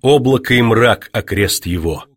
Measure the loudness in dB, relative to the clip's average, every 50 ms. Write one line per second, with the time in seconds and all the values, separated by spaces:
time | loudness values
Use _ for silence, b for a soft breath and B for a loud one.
0 | 4 4 2 4 4 2 0 0 0 0 0 2 2 2 2 4 4 2 2 0
1 | -4 -10 -8 -8 -6 -4 -4 -2 -2 -2 -4 -6 -6 -6 -6 -4 -4 -6 -6 -6
2 | -10 _ _